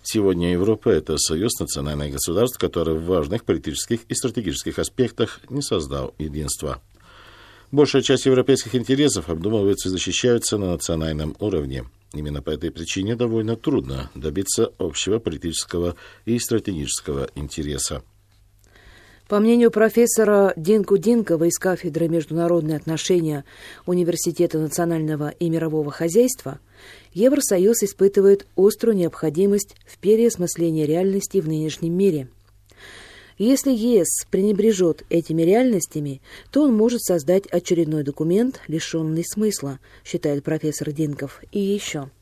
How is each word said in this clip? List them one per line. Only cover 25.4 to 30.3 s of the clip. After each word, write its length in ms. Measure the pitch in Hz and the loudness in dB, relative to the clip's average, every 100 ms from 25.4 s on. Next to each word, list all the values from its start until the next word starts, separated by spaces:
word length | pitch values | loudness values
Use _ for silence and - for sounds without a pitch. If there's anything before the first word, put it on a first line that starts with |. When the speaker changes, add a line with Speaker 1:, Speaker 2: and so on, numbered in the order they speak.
| 170 | -2
Speaker 2:
мирового 400 | 165 160 156 147 | 0 0 -2 -4
хозяйства, 680 | - 165 190 247 - 135 - _ _ - - - | -4 2 4 4 0 -10 -14 _ _ -20 -20 -14
Евросоюз 680 | 165 247 294 - 185 190 226 | 2 4 4 2 4 4 2
испытывает 640 | 202 - 196 196 196 196 - - | -2 2 2 6 6 4 2 2
острую 400 | 196 - 226 202 | 2 4 0 2
необходимость 800 | 170 - 160 147 196 202 - - | 0 -2 -2 2 2 2 -2 -16
в 140 | _ - | _ -4
переосмыслении 840 | 185 220 233 | 2 4 4